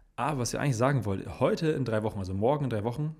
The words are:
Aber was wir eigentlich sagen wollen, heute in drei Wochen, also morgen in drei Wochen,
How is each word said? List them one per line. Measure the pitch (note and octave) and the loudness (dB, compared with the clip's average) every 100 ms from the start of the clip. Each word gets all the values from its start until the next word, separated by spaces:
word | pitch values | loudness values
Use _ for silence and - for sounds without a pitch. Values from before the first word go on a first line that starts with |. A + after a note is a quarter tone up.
| _ - | _ -4
Aber | C3 C#3+ | -2 -2
was | A#2 | -2
wir | - | 0
eigentlich | C#3+ A2 | 0 4
sagen | B2+ C#3 G2+ | 4 2 0
wollen, | G2 - - | -2 -4 0
heute | D3 G#3+ D#3+ | 2 2 0
in | C#3+ A#2+ | 0 0
drei | G#2+ | 0
Wochen, | G#2+ G2+ | 0 -4
also | F#2 | -4
morgen | G2 A2+ D3 | 2 2 2
in | C3 | 0
drei | A2 | -2
Wochen, | A2+ A#2+ D3+ | -2 -2 -6